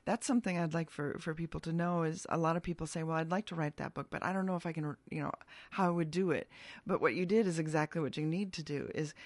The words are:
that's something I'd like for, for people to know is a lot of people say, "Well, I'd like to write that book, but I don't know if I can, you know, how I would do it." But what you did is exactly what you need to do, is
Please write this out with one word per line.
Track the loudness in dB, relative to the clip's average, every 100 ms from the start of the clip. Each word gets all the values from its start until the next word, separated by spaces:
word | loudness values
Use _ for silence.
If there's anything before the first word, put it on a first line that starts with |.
| -2
that's | -2 2
something | 2 2 0
I'd | 0
like | 0 -2
for, | -4 -4 -4
for | -4
people | -4 -4 -4
to | -2
know | 0 2 2
is | 0 -2 -2
a | 2
lot | 2 2
of |
people | -2 -4 -4
say, | -2
"Well, | 0 0
I'd | 0
like | 0 0
to | -2
write | -2 -2
that | -6
book, | -6 -6
but | -4
I | -2
don't | 0 0
know | 0
if | -2
I |
can, | -2 -4 -6 -8
you | -4
know, | -4 -6 -12 -20 -6
how | 0 2
I |
would | 2 0
do | 2 2
it." | 2 -2 -12 -18 -10 -2
But | 2
what | 4
you | 4 4
did | 6 6
is | 2
exactly | 2 2 2 0
what | -2 0
you |
need | 0 0 -2
to | -6
do, | -4 -4 -2
is | -2 -4 -6